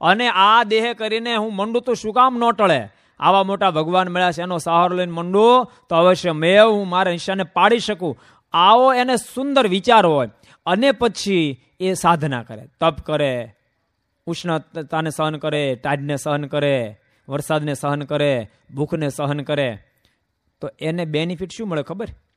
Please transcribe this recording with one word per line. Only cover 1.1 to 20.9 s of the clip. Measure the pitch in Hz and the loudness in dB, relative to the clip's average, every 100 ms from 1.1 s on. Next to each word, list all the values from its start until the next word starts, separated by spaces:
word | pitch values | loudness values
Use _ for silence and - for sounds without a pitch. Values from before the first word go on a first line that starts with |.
| 220 233 226 | -4 -2 -4
હું | 220 196 | -4 -4
મંડું | 214 240 | -4 -2
તો | 247 | -2
શું | 226 214 | -4 0
કામ | 220 262 240 | 2 2 2
ન | 233 | 0
ટળે? | 220 196 139 101 _ _ - | 2 2 2 -2 _ _ -2
આવા | 151 196 | 2 2
મોટા | 190 196 196 | 0 0 0
ભગવાન | 156 160 185 180 | 0 0 0 0
મળ્યા | 175 180 | 0 0
છે, | 165 | -2
એનો | 180 170 | -6 -6
સહારો | 170 170 180 180 | 0 2 2 0
લઈને | 175 | -4
મંડું | 170 175 196 233 254 240 _ _ | -6 -2 2 4 4 2 _ _
તો | 165 | 2
અવશ્ય | 180 185 175 | 4 2 -2
મેં | 156 165 202 226 | 0 4 6 6
હું | 208 190 | 4 -2
મારા | 180 185 | -2 -2
ઈશાને | 170 196 190 | -2 -4 -6
પાડી | 180 175 202 233 | -4 2 2 2
શકું. | 208 185 175 131 _ _ _ | -2 -6 -6 -8 _ _ _
આવો | 165 185 233 262 | 4 6 6 6
એને | 247 254 247 | 2 0 -2
સુંદર | - 247 277 269 220 | -4 -8 0 0 2
વિચાર | 190 240 220 175 | 0 4 4 6
હોય, | 147 117 - _ _ 165 | 2 -2 -8 _ _ -2
અને | 190 277 | 2 2
પછી | 254 240 - 202 185 151 127 _ _ | 2 -2 -2 -2 0 0 -6 _ _
એ | 185 | -4
સાધના | 190 175 170 147 127 | 0 2 2 0 -6
કરે, | 113 110 - _ | -8 -16 -18 _
તપ | 165 147 | -2 -2
કરે, | - 151 143 123 107 _ _ _ _ _ _ _ - | -4 -2 -2 -2 -8 _ _ _ _ _ _ _ -10
ઉષ્ણતાને | 165 175 160 - 165 143 160 160 | -8 -4 -6 -6 -14 -8 -6 -4
સહન | 147 156 151 | -4 -6 -4
કરે, | 151 151 139 120 | -4 -2 -4 -4
ટાઢને | 143 143 143 139 | -4 -4 -4 -6
સહન | 151 147 143 | -4 -4 -4
કરે, | 147 143 135 107 104 _ _ - | -2 0 -2 -4 -10 _ _ -10
વરસાદને | 143 - 156 147 | -8 -2 -2 -2
સહન | 139 143 147 | -4 -4 -4
કરે, | 143 147 147 127 101 _ _ | -4 -2 0 0 -4 _ _
ભૂખને | 135 151 160 143 | -8 -6 -4 -4
સહન | 139 143 147 | -4 -4 -4
કરે, | 131 147 131 101 _ _ _ _ _ _ _ _ | -4 -2 -2 -6 _ _ _ _ _ _ _ _
તો | 151 - | -14 -8
એને | 160 | -6